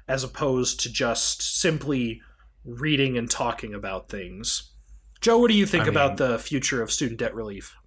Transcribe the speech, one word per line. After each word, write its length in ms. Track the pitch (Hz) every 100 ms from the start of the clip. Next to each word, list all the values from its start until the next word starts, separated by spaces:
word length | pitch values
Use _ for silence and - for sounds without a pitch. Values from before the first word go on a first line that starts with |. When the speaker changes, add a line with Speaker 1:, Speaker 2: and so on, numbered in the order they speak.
| -
Speaker 1:
as 160 | 131
opposed 560 | 131 - 143 127 123 -
to 100 | 127
just 500 | 110 123 113 - -
simply 800 | - - 180 156 139 135 120 113 - _ - _ 139
reading 520 | 120 156 143 135 123
and 120 | 117
talking 440 | - 120 113 113
about 360 | 101 101 95 -
things. 640 | 104 90 92 120 - - - - - - -
Joe, 160 | 226 226
what 120 | 240
do 40 |
you 140 | 214 196
think 180 | 175 156
Speaker 2:
I 40 |
Speaker 1:
about 300 | 151 139 -
Speaker 2:
mean, 120 | 135
Speaker 1:
the 80 | 117
future 420 | - 139 131 131
of 100 | 110
student 280 | - 135 113
debt 160 | 117 107
relief? 400 | 110 98 - -